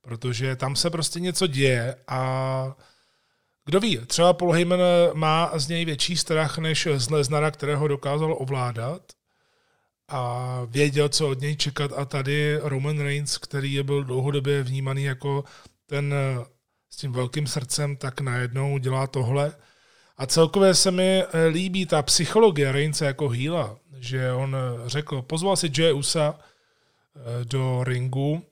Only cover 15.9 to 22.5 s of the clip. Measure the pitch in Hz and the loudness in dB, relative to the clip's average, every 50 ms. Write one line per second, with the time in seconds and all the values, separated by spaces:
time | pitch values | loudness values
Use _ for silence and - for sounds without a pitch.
15.9 | 143 143 143 143 143 143 135 135 131 127 123 - _ _ _ _ _ _ _ _ | -4 -2 -2 0 0 0 0 0 -2 -4 -6 -10 _ _ _ _ _ _ _ _
16.9 | - - - 139 120 127 127 123 - 151 147 123 - 151 123 - - 147 147 143 | -14 -10 -8 -4 -2 -2 -4 -2 -2 -4 -4 -2 -4 -6 -4 -4 -4 -2 -2 -4
17.9 | 143 131 - 135 - - 143 131 123 123 123 120 120 135 139 143 139 139 127 131 | -4 -6 -8 -8 -6 -4 -4 -2 -2 -2 -2 -2 -2 -2 -2 0 -2 -2 -2 -2
18.9 | 131 131 135 131 - 131 123 117 135 143 143 151 151 - _ _ _ _ _ _ | 0 0 -2 -2 -2 -2 0 0 2 2 0 0 -4 -10 _ _ _ _ _ _
19.9 | _ _ _ _ _ - 131 127 - 165 165 156 - 202 196 190 180 - - 190 | _ _ _ _ _ -10 -4 0 4 4 4 4 6 6 6 8 8 6 4 4
20.9 | 180 180 185 185 190 190 180 - - 165 165 165 156 170 185 190 180 190 185 156 | 4 4 4 4 4 4 2 2 2 4 4 4 4 2 -2 0 0 -2 0 2
21.9 | 175 151 143 - - - 170 - - 220 226 214 | 2 2 2 2 2 2 2 4 6 6 6 6